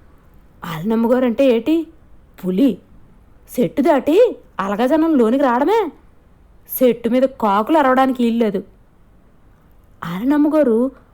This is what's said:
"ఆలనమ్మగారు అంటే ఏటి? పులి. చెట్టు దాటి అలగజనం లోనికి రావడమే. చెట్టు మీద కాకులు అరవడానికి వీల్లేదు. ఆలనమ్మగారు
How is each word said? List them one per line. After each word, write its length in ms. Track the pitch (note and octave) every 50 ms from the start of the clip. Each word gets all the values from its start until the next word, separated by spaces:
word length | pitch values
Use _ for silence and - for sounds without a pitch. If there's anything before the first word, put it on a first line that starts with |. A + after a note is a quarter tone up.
| - - - _ _ - - - - - - - -
"ఆలనమ్మగారు 600 | F3 D#3+ D#3 E3 A3 A3+ A3+ A#3 A3+ B3+ B3 C4
అంటే 220 | B3 A3 - C#4
ఏటి? 400 | C4 A#3 A#3 A3+ D4 D#4+ E4 D#4 - - - - - - - - - - - -
పులి. 320 | F#3 F#3 F#3+ C#4 C4 - - - _ - - - - - - - _ - - - - - -
చెట్టు 220 | A#3+ E3 - -
దాటి 560 | B3+ E4+ D4+ C4 - C#4+ D#4 G#4 B4 G#4+ C#4 - - _ _ -
అలగజనం 580 | F#3+ G3 G#3 G3+ B3 C4 D#4 D#4 D#4+ E4 D#4 B3+
లోనికి 260 | A#3 A3 A#3+ C#4 D4
రావడమే. 480 | B3+ A#3 B3+ C#4+ E4+ G#4+ A#4 G4+ D4 - - - - _ _ _ _ _ _ - _ - - - - - -
చెట్టు 260 | C4 B3 A3+ A#3 - A#3
మీద 140 | A#3+ C4
కాకులు 560 | C4 C4 C4+ - - G#3 G3 G#3 G#3+ - D#4+ D#4
అరవడానికి 440 | C#4+ B3+ B3+ B3+ C4+ C4 B3+ -
వీల్లేదు. 400 | A#3+ A#3 A3+ A#3 A#3 G#3 F#3+ F#3+ G3 - _ _ _ _ _ _ _ _ _ _ _ _ _ _ _ _ - _ _ _ - - _ _ - - -
ఆలనమ్మగారు 840 | E3+ F3 F#3 A3+ C4+ D4 D4 D4 D#4 D4 D#4 D4 B3 A3 A3+ B3 C4+ - - - _